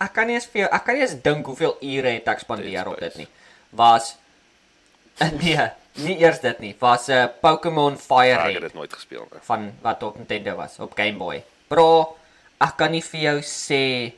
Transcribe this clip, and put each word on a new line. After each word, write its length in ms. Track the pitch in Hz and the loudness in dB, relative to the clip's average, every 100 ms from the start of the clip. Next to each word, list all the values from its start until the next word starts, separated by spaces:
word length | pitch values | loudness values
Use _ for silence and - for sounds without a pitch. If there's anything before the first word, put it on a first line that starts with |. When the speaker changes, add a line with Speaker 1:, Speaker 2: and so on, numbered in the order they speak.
Speaker 1:
ek 120 | 190 | -4
kan 140 | - 226 | 0 0
nie 80 | |
eens 120 | 240 - | -2 -4
vir 140 | 214 | -2
jou, 80 | 196 | 0
ek 120 | 185 | 0
kan 100 | - | 0
nie 80 | 269 | 0
eens 200 | 254 135 | 0 0
dink 240 | 156 147 135 | -2 -2 -4
hoeveel 300 | 127 160 - | -2 -2 -2
ure 280 | 143 135 127 | -4 -2 0
het 180 | 113 117 | -2 -2
ek 120 | 107 | -4
spandeer 300 | - 107 98 | -4 -8 -6
Speaker 2:
Dead 160 | 92 95 | -6 -6
Speaker 1:
op 120 | - | -8
dit 120 | 85 | -10
Speaker 2:
Space. 60 | 78 | -12
Speaker 1:
nie. 100 | 76 _ - _ _ | -18 _ -20 _ _
Was, 460 | 110 117 117 - - _ _ _ _ _ _ _ _ _ - | 4 6 6 4 -14 _ _ _ _ _ _ _ _ _ -2
<laughs> 240 | 156 151 | -2 0
nee, 280 | 170 151 117 - _ | 0 0 -2 -4 _
nie 240 | 139 156 175 | -8 -6 4
eers 200 | 165 147 | 4 4
dit 180 | 120 113 | -4 -6
nie. 160 | 104 - | -10 0
Was, 300 | 123 120 - | 2 2 2
eh, 180 | 127 120 - | 2 2 2
Pokémon 560 | 165 156 170 156 143 139 | 2 2 0 0 0 0
Fire 280 | - 127 127 | 2 4 6
Speaker 2:
Ja, 100 | 120 | 4
ek 60 | 82 | 0
Speaker 1:
Red 80 | |
Speaker 2:
het 80 | 82 | -2
dit 120 | 80 | -8
nooit 180 | 82 71 | -12 -14
gespeel 340 | - - 60 53 | -16 -16 -16 -16
nie. 80 | - | -14
Speaker 1:
van 300 | - 110 104 120 | -6 -6 -6 -8
wat 200 | 113 - | -8 -6
op 140 | 110 - | -8 -10
Nintendo 380 | 117 104 101 90 | -10 -8 -6 -8
was, 220 | 71 - | -10 -14
op 140 | 110 - | -12 -6
Game 200 | 107 104 | -4 -4
Boy. 280 | 90 71 - _ - | -8 -10 -14 _ -2
Bro, 480 | 151 160 165 160 - _ _ _ - | 4 6 6 2 -6 _ _ _ -2
ek 160 | 156 - | -2 0
kan 140 | 156 | -2
nie 100 | 165 | -2
vir 180 | - 160 | -6 -4
jou 180 | 151 147 | -2 -2
sê 720 | 147 - - 139 135 127 113 | -4 -10 -2 0 0 -2 -6